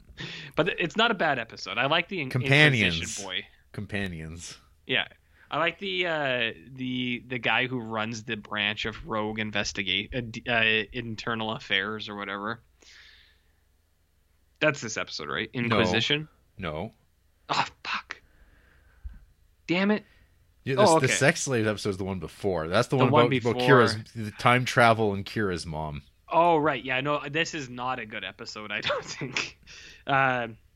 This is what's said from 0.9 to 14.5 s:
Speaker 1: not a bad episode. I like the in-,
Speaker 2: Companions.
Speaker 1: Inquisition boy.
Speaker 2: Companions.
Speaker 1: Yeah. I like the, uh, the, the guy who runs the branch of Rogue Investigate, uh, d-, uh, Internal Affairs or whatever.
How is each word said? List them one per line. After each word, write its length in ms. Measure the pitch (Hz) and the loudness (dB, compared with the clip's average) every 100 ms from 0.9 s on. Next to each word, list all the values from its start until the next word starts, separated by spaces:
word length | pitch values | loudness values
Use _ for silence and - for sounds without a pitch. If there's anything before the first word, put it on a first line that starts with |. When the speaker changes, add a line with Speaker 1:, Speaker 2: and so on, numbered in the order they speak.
| 208 | 2
Speaker 1:
not 140 | 233 | 2
a 40 | 185 | 2
bad 220 | 160 127 | 0 0
episode. 400 | 113 104 92 107 | -4 -10 -6 -2
I 80 | 139 | 2
like 220 | 165 170 | 2 0
the 140 | 190 | -6
in-, 80 | 127 | -4
Speaker 2:
Companions. 640 | 135 135 143 151 123 95 82 | -2 4 6 8 6 2 0
Speaker 1:
Inquisition 300 | 87 - 95 | -4 -8 -8
boy. 200 | 95 - _ _ | -8 -10 _ _
Speaker 2:
Companions. 840 | - 98 101 98 82 78 85 - - _ _ - | -12 -8 -6 -6 -8 -12 -12 -14 -18 _ _ -4
Speaker 1:
Yeah. 180 | 120 - - _ _ - | -2 -2 -10 _ _ -8
I 80 | 139 | -2
like 180 | 170 170 | -2 -4
the, 300 | 196 185 180 | -6 -4 -2
uh, 440 | 156 139 123 113 - 117 | -2 0 0 -2 -6 -14
the, 500 | 131 127 127 123 120 123 | -10 -6 -4 -4 -6 -6
the 100 | 123 | -4
guy 280 | 120 113 127 | 0 0 0
who 120 | 127 | -4
runs 440 | 110 110 110 110 | -4 -4 -4 -6
the 120 | 117 107 | -8 -8
branch 500 | - 104 104 104 113 | -4 -2 -2 -2 -6
of 200 | 107 165 | -8 -6
Rogue 300 | 110 107 110 | -4 -2 -4
Investigate, 760 | 107 104 104 - 95 95 - 131 | -4 -4 -4 -4 -2 -4 -4 -6
uh, 60 | 117 | -8
d-, 160 | 120 123 | -8 -2
uh, 380 | 117 110 110 101 | 2 4 2 0
Internal 600 | 120 117 107 123 113 110 | -8 -8 -8 -4 -4 -4
Affairs 580 | 113 - 98 101 110 107 | -6 -2 -2 -2 -6 -8
or 60 | 104 | -8
whatever. 460 | 98 101 107 117 _ _ - - - - _ _ _ _ _ _ _ _ _ _ _ _ _ | -8 -6 -6 -8 _ _ -20 -20 -20 -20 _ _ _ _ _ _ _ _ _ _ _ _ _